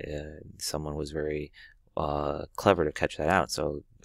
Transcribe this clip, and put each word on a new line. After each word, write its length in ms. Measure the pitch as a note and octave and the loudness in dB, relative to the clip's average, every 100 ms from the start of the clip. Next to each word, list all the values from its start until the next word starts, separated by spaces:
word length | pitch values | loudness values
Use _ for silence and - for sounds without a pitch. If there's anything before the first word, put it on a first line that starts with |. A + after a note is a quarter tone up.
| - D2 | -6 -6
uh, 220 | D2+ D#2 - - | -8 -12 -16 -8
someone 380 | - D2+ D2+ D2+ | -6 -4 -4 -4
was 160 | D2 | -4
very, 400 | D2+ D2+ D2+ D2 - - - _ - | -2 -2 -2 -6 -12 -20 -20 _ -2
uh, 500 | D2+ D2 D2 D2 - - | 0 0 0 -2 -6 2
clever 300 | G#2 F2 D2+ | 4 6 4
to 60 | |
catch 260 | - D2 - | 2 -2 0
that 120 | D2+ | 4
out, 200 | F#2 D2 | 4 4
so, 340 | - D2+ D2 - - | 0 -2 -2 -10 -10